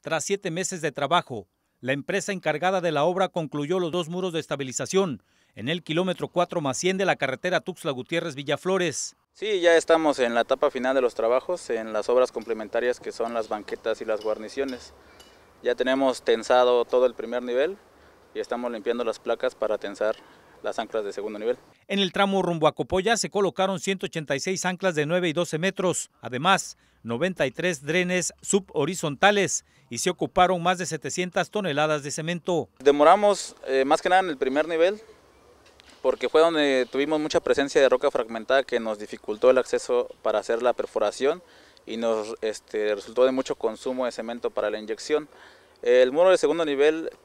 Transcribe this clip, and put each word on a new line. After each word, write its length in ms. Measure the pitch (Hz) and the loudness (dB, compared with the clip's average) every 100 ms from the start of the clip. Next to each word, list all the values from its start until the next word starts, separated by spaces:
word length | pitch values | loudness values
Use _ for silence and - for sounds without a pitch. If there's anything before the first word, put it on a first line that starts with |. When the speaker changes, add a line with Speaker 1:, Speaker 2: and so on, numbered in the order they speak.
Speaker 1:
Tras 220 | 147 156 | -4 -6
siete 260 | - 196 190 | -2 -4 -4
meses 300 | 160 180 180 | -6 -6 -4
de 100 | 151 | -6
trabajo, 560 | 135 143 175 - 113 95 _ _ _ | -4 0 0 0 -12 -14 _ _ _
la 120 | 123 | -4
empresa 400 | 139 - 185 190 | -4 -2 -4 -4
encargada 480 | 190 156 151 180 196 | -4 -4 0 0 0
de 100 | 170 | 0
la 140 | 147 | 0
obra 240 | 160 185 185 | 0 2 -2
concluyó 500 | 180 156 147 147 185 | -2 -6 -6 -2 -2
los 140 | 170 | -2
dos 160 | 175 160 | -4 -4
muros 240 | 180 185 | -6 -4
de 80 | 160 | -6
estabilización 840 | - 143 131 - 131 185 196 113 _ _ _ | -6 -6 -6 -6 0 0 0 -4 _ _ _
en 140 | - 113 | -10 -6
el 160 | 175 | -6
kilómetro 420 | - 156 185 170 147 | -2 -2 -2 -4 -4
cuatro 340 | 175 175 175 | -2 -2 -2
más 160 | 139 123 | -4 -2
cien 220 | 180 190 | -2 0
de 60 | |
la 100 | 185 | 0
carretera 460 | 147 135 131 180 175 | 0 -2 -4 -2 -4
Tuxtla 320 | - 175 165 | -4 -8 -6
Gutiérrez-Villaflores. 1200 | 127 123 165 165 135 143 143 180 190 175 - - _ _ | -6 -4 -6 -4 -10 -4 -4 0 0 0 -4 -10 _ _
Speaker 2:
Sí, 280 | - 208 196 | -8 -2 4
ya 160 | 170 165 | 6 6
estamos 420 | - 165 156 135 | 6 4 4 2
en 160 | 120 | 2
la 60 | 117 | 2
etapa 320 | 117 131 147 | 2 2 2
final 240 | 127 127 135 | 0 0 2
de 60 | |
los 120 | 120 | 2
trabajos, 560 | - 113 127 - 180 - | 0 2 2 0 -6 -4
en 220 | 113 110 | -6 -2
las 160 | 107 104 | -4 2
obras 240 | 127 127 | 2 2
complementarias 680 | 123 113 110 104 117 123 123 | -2 -6 -6 -4 -2 -2 -2
que 140 | 110 | -8
son 200 | - 117 | -6 -4
las 160 | 117 110 | -4 -4
banquetas 520 | 110 98 113 113 110 | -8 -8 -6 -4 -4
y 40 | |
las 200 | 110 107 | -4 -4
guarniciones. 680 | 107 107 107 131 135 123 - - - - - _ _ _ | -4 -6 -8 -6 -6 -8 -16 -20 -20 -20 -20 _ _ _
Ya 140 | 120 120 | -4 2
tenemos 460 | 131 135 135 120 | 2 4 2 2
tensado 640 | - 113 110 123 123 123 | 2 0 4 6 6 4
todo 220 | 117 127 127 | 4 2 2
el 80 | |
primer 300 | 120 117 120 | 0 -8 -6
nivel 340 | 123 123 156 196 _ _ - _ _ | -2 -2 -2 -4 _ _ -20 _ _
y 60 | 107 | -10
estamos 320 | 101 120 123 | -6 -6 -6
limpiando 320 | 113 110 120 | -6 -4 -2
las 160 | 117 107 | -2 -4
placas 340 | - 117 127 | -4 -2 -2
para 240 | - 107 107 | -2 -4 -2
tensar 380 | 101 101 107 - - - _ - | -6 -4 -2 -4 -10 -20 _ -10
las 160 | 110 101 | -8 -6
anclas 240 | 110 113 | -4 -4
de 80 | 101 | -6
segundo 260 | 98 107 104 | -8 -10 -6
nivel. 200 | 113 123 _ _ - | -4 -4 _ _ -6
Speaker 1:
En 140 | 202 | -2
el 100 | 190 | -2
tramo 320 | 190 196 196 | 0 0 0
rumbo 240 | 180 165 151 | 0 2 0
a 60 | |
Copolla 440 | - 139 185 190 226 | 0 -4 -2 0 -2
se 140 | 160 | -2
colocaron 480 | 202 190 - 190 185 | -2 -2 0 -2 -2
ciento 280 | - 190 185 | -4 -6 -6
ochenta 280 | 165 147 | -8 -4
y 60 | 139 | -4
seis 240 | - 190 | -4 -4
anclas 320 | 180 180 190 156 | -4 -2 -2 0
de 100 | 147 | 0
nueve 220 | 180 175 | 0 0
y 40 | |
doce 260 | 151 170 156 | -2 -2 -2
metros. 520 | 190 190 185 - - _ | -4 0 -2 -2 -6 _
Además, 560 | 117 123 170 190 - - _ _ | -8 -2 2 2 0 -18 _ _
noventa 420 | 113 117 180 170 139 | -8 -4 -4 0 -2
y 60 | |
tres 300 | - 175 151 | 0 -4 -4
drenes 520 | 143 175 180 180 160 - | -2 -2 0 -2 -4 -8
subhorizontales 1200 | - 202 196 - 147 190 160 135 196 208 175 - _ _ _ | 0 0 0 -2 -2 -2 -6 2 4 4 0 -2 _ _ _
y 80 | 120 | -4
se 100 | 185 | -4
ocuparon 540 | 170 147 - 180 185 | -2 -2 4 4 4
más 160 | 170 180 | 0 -2
de 80 | 170 | -4
setecientas 640 | 156 139 - 180 190 170 | -6 -6 -6 -4 -2 -2
toneladas 520 | 208 185 139 156 151 | -4 -2 0 0 -2
de 80 | 143 | -4
cemento. 600 | 147 160 175 - 170 123 _ | -8 -6 -6 -2 -2 -2 _
Speaker 2:
Demoramos, 800 | 139 147 151 196 208 190 - - - | 4 8 8 8 6 2 -4 -12 -2
eh, 180 | 131 | 0
más 160 | 135 156 | 4 2
que 80 | 190 | 4
nada 140 | 185 | 2
en 80 | 185 | 2
el 80 | 139 | -2
primer 280 | 131 139 156 | 0 0 -2
nivel, 360 | 165 175 214 - - _ _ _ _ _ _ - - | 2 2 0 -14 -20 _ _ _ _ _ _ -20 -2
porque 300 | 131 131 123 | -2 0 2
fue 100 | 156 | 4
donde 460 | 165 160 147 131 123 | 4 4 2 2 0
tuvimos 300 | 135 147 156 | -2 0 -2
mucha 200 | 151 - | 0 -2
presencia 380 | - 127 139 156 | 0 0 2 4
de 120 | 135 | 4
roca 200 | 127 143 | 4 2
fragmentada 520 | 131 110 113 107 135 | -2 -4 -8 0 0
que 180 | 127 120 | 0 -4
nos 180 | 113 104 | -4 -8
dificultó 520 | 104 110 - 107 123 | -10 -12 -8 2 4
el 80 | 127 | 4
acceso 500 | - 123 - 123 117 - | 2 -4 0 -2 -2 -4
para 160 | 110 107 | -2 -2
hacer 240 | - 117 | -2 0
la 100 | 123 | 0
perforación 720 | - - 113 107 - 135 180 - - - _ | 0 -4 -2 -2 0 -2 -2 -10 -20 -20 _
y 140 | - 110 | -12 -4
nos, 380 | 113 110 107 113 | -2 -2 -4 -6
este, 540 | 110 104 _ 107 107 | -6 -6 _ -2 -2
resultó 320 | 104 120 117 131 | -2 -4 2 2
de 60 | |
mucho 220 | 131 - | 2 -4
consumo 520 | 143 117 110 131 127 123 | -4 -4 -4 -8 -4 -6
de 60 | |
cemento 360 | 117 113 120 120 | -6 -10 -6 -6
para 220 | - 107 | -4 -4
la 80 | 107 | -4
inyección. 500 | 107 110 - 151 151 - - - _ _ | -8 -10 -2 -4 -4 -20 -20 -20 _ _
El 280 | 120 127 127 | 4 6 6
muro 200 | 147 185 | 6 6
de 80 | 180 | 6
segundo 260 | 143 160 | 4 0
nivel 460 | 160 139 147 160 160 - | 0 2 2 2 -8 -14